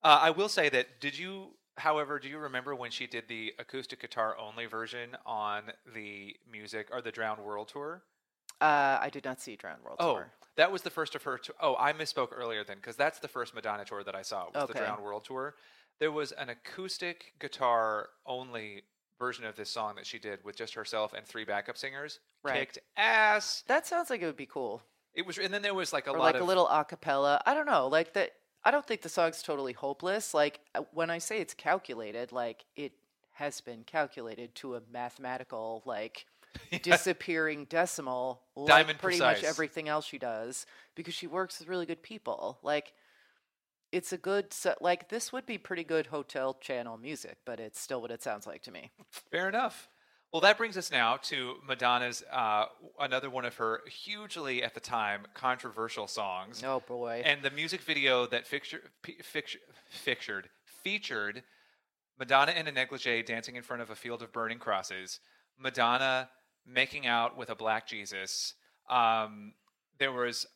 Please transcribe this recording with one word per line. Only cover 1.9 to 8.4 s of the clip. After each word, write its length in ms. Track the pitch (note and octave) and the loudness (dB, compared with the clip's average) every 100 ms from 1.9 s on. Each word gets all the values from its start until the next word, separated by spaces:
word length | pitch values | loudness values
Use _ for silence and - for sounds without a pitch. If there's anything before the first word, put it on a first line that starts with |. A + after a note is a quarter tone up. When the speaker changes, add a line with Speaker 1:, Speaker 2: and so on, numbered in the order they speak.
| D#3 C#3+ D3 | 2 0 -4
Speaker 1:
do 100 | C3 | -6
you 100 | D3+ | -10
remember 360 | D3 B2+ B2+ | -6 -6 -6
when 160 | C3+ B2 | -6 -6
she 160 | - B2+ | -6 -6
did 200 | C#3+ A2 | -8 -8
the 280 | A2+ A2 - | -8 -8 -8
acoustic 420 | B2 C3 B2+ B2+ | -10 -10 -10 -12
guitar 360 | - - A2 A2 | -10 -2 -2 -2
only 280 | G#2+ A2 A#2 | -8 -8 -8
version 500 | A2 A2+ A#2+ A#2+ B2 | -6 -8 -8 -10 -12
on 480 | - A2+ G#2+ G#2 G#2+ - - | -6 -4 -2 -4 -6 -14 -14
the 420 | A2+ G#2+ G2+ G2+ - _ | -12 -10 -12 -12 -16 _
Music, 380 | A2+ G#2+ A2+ G#2+ | -16 -10 -8 -6
or 80 | B2 | -6
the 100 | A#2 | -6
Drowned 300 | A2 A2 G#2+ | -4 -4 -4
World 260 | G#2 G#2 A2 | -6 -8 -8
tour? 340 | C#3+ C#3+ F3 _ _ _ _ | -10 -10 -12 _ _ _ _